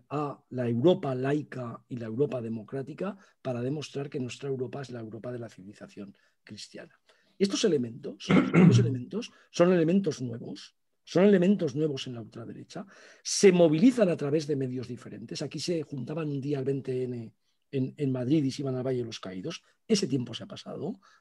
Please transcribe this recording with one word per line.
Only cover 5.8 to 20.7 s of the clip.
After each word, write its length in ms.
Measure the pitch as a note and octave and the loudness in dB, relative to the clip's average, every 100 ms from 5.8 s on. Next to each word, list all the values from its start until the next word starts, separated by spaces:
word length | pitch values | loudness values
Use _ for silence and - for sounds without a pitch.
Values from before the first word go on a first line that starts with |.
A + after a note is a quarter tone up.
| - - G2+ - _ _ | -18 -16 -18 -18 _ _
cristiana. 500 | - G#2 - - - _ _ _ _ - | -20 -18 -16 -18 -20 _ _ _ _ -2
Estos 280 | G3 C#4 | 0 2
elementos, 640 | A3 D3 A#2+ A#2 - - - | 2 2 -2 -6 -14 -8 2
<clears throat> 260 | - - | 4 6
estos 240 | E3+ E3+ A#2 | 8 8 8
elementos 540 | - B2+ - G3 B3 _ _ | 6 0 -6 -8 -8 _ _
son 220 | - F3 | 2 4
elementos 480 | F3+ D#3+ G3 F#3+ - | 6 4 2 0 -4
nuevos, 560 | B2 A2+ - - - _ _ _ | -6 -8 -12 -14 -16 _ _ _
son 200 | - D#3+ | -2 4
elementos 500 | G#3 F#3+ F3 G3+ D#3+ | 6 6 4 2 0
nuevos 320 | C3+ D#3 C3+ C3 | -2 -2 -4 -8
en 80 | |
la 60 | A#2 | -10
ultraderecha, 640 | A2 A#2 A#2+ - - - - - - - | -12 -14 -14 -14 -14 -14 -16 -18 -20 -16
se 280 | - - G3 | -6 6 8
movilizan 580 | F3+ E3+ D#3 B3 B3 F#3+ | 10 6 8 6 6 2
a 80 | C#3+ | 2
través 300 | C#3+ D#3+ D3 | 0 0 0
de 100 | C#3 | -2
medios 300 | C3 B2+ A#2+ | -4 -6 -8
diferentes. 560 | A#2+ G#2+ - A#2 - | -12 -12 -14 -12 -8
Aquí 160 | - C#3+ | -8 -6
se 240 | - E3+ | -4 -4
juntaban 440 | C#3+ C#3+ C3 D#3+ D3+ | -4 -8 -8 -6 -4
un 120 | C#3+ | -4
día 180 | C#3 C#3 | -2 -2
al 60 | |
veinte 380 | C3+ C#3 C3+ B2+ | -2 -4 -2 -4
N 300 | B2 A#2+ A2+ _ _ _ _ | -4 -6 -10 _ _ _ _
en, 220 | C#3 C3 - | -4 -4 -2
en 160 | C#3 | -2
Madrid 320 | B2+ B2 D#3+ | -2 2 2
y 60 | C3+ | 2
se 120 | B2 | -2
iban 140 | C#3 B2+ | -4 -2
al 100 | C3 | -2
Valle 120 | B2+ | -2
de 80 | A2+ | -4
los 120 | - | -8
Caídos. 440 | F#2+ F#2 D3 E3+ _ _ - | -12 -10 -10 -10 _ _ 0
Ese 200 | G#3+ D3+ | 0 0
tiempo 260 | C3 A#2+ | -2 -4
se 120 | A#2 | -10
ha 20 | G2 | -12
pasado. 540 | - - | -14 -12